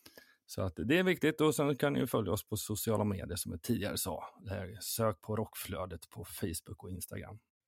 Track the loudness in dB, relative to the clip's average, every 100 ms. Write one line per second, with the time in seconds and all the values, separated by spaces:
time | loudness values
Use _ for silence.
0 | -20 -20 -20 _ -8 -2 -2 0 2 4
1 | 4 4 4 6 4 6 2 4 2 2
2 | 2 2 2 0 -2 -4 -2 -2 2 2
3 | 2 0 -4 -6 -6 -6 -2 0 0 -2
4 | -2 -4 -8 -12 -8 -6 -6 -8 -6 0
5 | 0 0 -4 -2 -2 -6 -6 -6 -6 -8
6 | -12 -14 -10 -4 -4 -4 -8 -12 -8 -8
7 | -8 -10 -10 -14 _ _